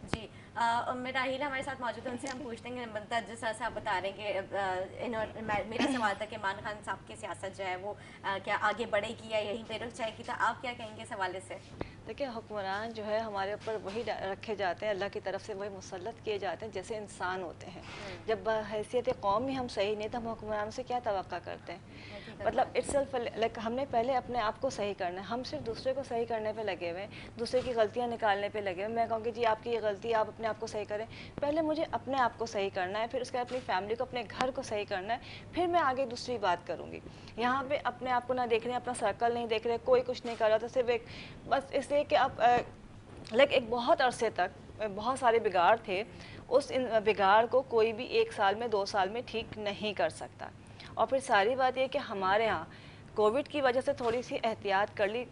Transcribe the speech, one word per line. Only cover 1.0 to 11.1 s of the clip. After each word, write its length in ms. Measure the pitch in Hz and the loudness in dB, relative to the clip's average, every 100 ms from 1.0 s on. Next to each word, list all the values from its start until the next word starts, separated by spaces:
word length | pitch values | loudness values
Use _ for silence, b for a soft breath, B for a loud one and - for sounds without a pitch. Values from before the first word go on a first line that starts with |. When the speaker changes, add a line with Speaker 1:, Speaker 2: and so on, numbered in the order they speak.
| 254 262 | -2 -2
Speaker 1:
राहील 220 | 262 262 | 0 0
हमारे 220 | 285 269 | -2 -2
साथ 180 | 277 254 | -6 -4
मौजूद 240 | 247 226 254 | -6 -4 -6
है, 60 | |
उनसे 160 | 247 285 | -6 -6
हम 160 | 254 | -6
पूछते 260 | 285 226 240 | -8 -8 -8
हैं, 240 | 247 240 | -8 -6
मतलब, 320 | 214 208 233 196 | -8 -2 -4 -4
जिस 160 | 226 | -6
तरह 120 | 233 | -4
से 120 | 214 226 | -2 -4
आप 60 | |
बता 260 | 208 214 185 | -4 -2 -2
रहे 140 | 185 | -2
हैं 60 | 190 | -6
कि, 380 | 208 185 196 190 | -4 -4 -2 -2
अ, 460 | 196 185 190 - 240 | 0 -2 -4 -6 -4
इन्होंने, 360 | 220 214 - | -2 -4 -6
मे-, 240 | 220 208 196 | -2 -2 -2
मेरा 280 | 226 285 | 0 0
सवाल 220 | 254 214 196 | 2 0 0
था 40 | 214 | -4
कि 100 | 220 | -4
इमरान 260 | 196 202 | -4 -2
खान 220 | 214 208 208 | -6 -8 -6
साहब 140 | 196 - | -8 -8
की 80 | 214 | -12
सियासत 340 | 202 170 190 | -10 -8 -8
जो 140 | 190 | -6
है 140 | 190 180 | -6 -4
वो, 200 | 196 202 B B - | -6 -10 B B -4
अ, 140 | 196 | -4
क्या 160 | 202 202 | 0 2
आगे 300 | 208 202 220 | 2 0 0
बढ़ेगी 480 | 208 220 226 220 | 0 0 -8 -2
या 60 | 220 | -2
यहीं 240 | 214 233 | 0 -4
पे 140 | 220 220 | -6 -6
रुक 160 | 233 | -6
जाएगी, 300 | 233 226 220 | -6 -6 -6
तो 100 | - | -8
आप 280 | 240 208 226 | 0 0 0
क्या 120 | 254 | -6
कहेंगे 300 | 240 220 214 | -8 -10 -12
इस 80 | 226 | -10